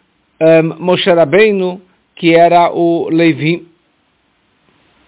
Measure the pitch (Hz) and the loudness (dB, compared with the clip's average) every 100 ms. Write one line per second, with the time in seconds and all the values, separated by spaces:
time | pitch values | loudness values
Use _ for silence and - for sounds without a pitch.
0 | _ _ _ - 160 165 160 160 180 180 | _ _ _ -2 2 2 0 -4 -4 -2
1 | - 170 151 170 220 202 180 185 _ _ | 0 0 2 2 0 0 -6 -8 _ _
2 | _ - 170 165 170 170 170 - 170 170 | _ -6 0 2 4 2 0 -2 -2 -2
3 | - 160 165 139 147 170 - _ _ _ | -4 0 0 0 -4 -6 -10 _ _ _
4 | _ _ _ _ _ _ _ _ _ _ | _ _ _ _ _ _ _ _ _ _